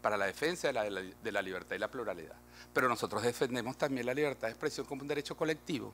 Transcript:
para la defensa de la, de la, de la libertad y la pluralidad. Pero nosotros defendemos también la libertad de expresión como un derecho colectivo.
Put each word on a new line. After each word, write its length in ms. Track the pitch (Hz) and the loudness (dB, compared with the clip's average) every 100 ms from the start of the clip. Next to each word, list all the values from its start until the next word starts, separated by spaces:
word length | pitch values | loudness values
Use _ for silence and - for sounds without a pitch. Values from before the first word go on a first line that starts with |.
para 160 | 113 104 | 2 4
la 100 | 98 | 2
defensa 420 | - 151 180 156 | 2 0 2 2
de 40 | |
la, 100 | 120 | 2
de 60 | 107 | 0
la, 120 | 95 | -2
de 300 | 92 - 110 | -6 -6 -2
la 100 | 101 | 0
libertad 340 | 95 92 - 95 | 0 -4 -4 -4
y 20 | |
la 120 | 107 | -2
pluralidad. 440 | 131 104 87 78 - - - - | -4 -4 -4 -8 -14 -20 -20 -2
Pero 160 | 143 127 | 2 4
nosotros 340 | 113 104 104 | 4 0 2
defendemos 540 | 120 - 131 123 113 131 | 2 2 2 0 -2 0
también 300 | 147 131 120 | 0 0 0
la 80 | |
libertad 340 | 131 147 131 113 | 2 0 0 -4
de 40 | |
expresión 340 | 117 151 - 127 | -2 -4 -4 -6
como 160 | 135 | -6
un 60 | 143 | -2
derecho 280 | 147 - 165 | -2 -2 -2
colectivo. 560 | 156 156 - 139 104 | 0 0 -2 -4 -4